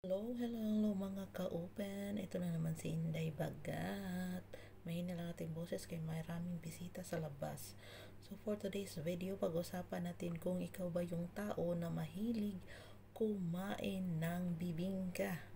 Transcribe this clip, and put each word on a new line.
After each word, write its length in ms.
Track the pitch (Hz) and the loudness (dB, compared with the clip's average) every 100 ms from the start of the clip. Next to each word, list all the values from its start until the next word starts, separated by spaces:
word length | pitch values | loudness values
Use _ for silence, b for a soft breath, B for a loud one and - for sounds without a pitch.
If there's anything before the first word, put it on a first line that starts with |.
Hello, 320 | 185 190 226 247 | 2 2 2 0
hello, 240 | 240 233 | 0 2
hello, 320 | 214 214 214 196 | 4 6 6 6
mga 320 | 196 196 185 | 2 -2 -4
ka-open. 880 | - 180 170 180 - 202 196 202 208 | 0 0 0 -2 -2 -2 -2 -2 -2
Ito 160 | 190 185 | 0 0
na 160 | 180 | 2
naman 240 | 165 160 160 | 4 2 2
si 160 | 165 | 2
Inday 400 | 160 165 160 160 | 2 2 2 0
Bagat. 1120 | 160 160 147 - 156 175 202 190 180 180 180 - - B - | 2 -2 0 -2 0 0 0 -2 0 0 -2 -6 -12 B -10
Mahina 320 | 165 170 175 175 | -4 -2 0 0
lang 160 | 170 | -2
ating 240 | 165 165 160 | -2 -2 -2
boses 320 | 170 185 - | -2 -2 -2
kay 160 | 165 | -4
maraming 560 | 160 160 160 170 175 175 | -2 -2 -2 -2 -2 -2
bisita 480 | 165 - 175 - 180 | -4 -6 -6 -6 -2
sa 160 | 165 | 0
labas. 560 | 156 143 156 147 - - B B B - - | -2 -2 -4 -2 -8 -10 B B B -12 -10
So, 80 | 202 | -4
for 160 | - 208 | 0 0
today's 400 | 196 202 196 175 | 0 -2 -2 -2
video, 400 | 151 175 185 196 | 0 0 0 2
pag-usapan 720 | 196 165 175 180 170 185 175 | 2 2 0 -2 -2 -2 -2
natin 240 | 170 175 165 | -2 -2 0
kung 160 | 180 180 | 2 2
ikaw 320 | 175 - 180 | 0 -2 0
ba 160 | 170 175 | 2 2
yung 240 | 170 175 | 0 0
tao 400 | - 208 - 170 | -2 -2 2 2
na 160 | 170 170 | 2 2
mahilig 720 | 165 160 170 226 226 208 185 - B B B - - | 0 -2 0 2 2 2 -2 -8 B B B -14 0
kumain 1040 | 220 202 170 170 196 - - 190 185 160 | 2 4 2 2 0 0 0 2 2 2
ng 400 | 165 175 180 165 | 2 2 2 2
bibingka 800 | 175 165 185 190 185 180 196 165 - | 0 2 2 2 0 2 0 0 -4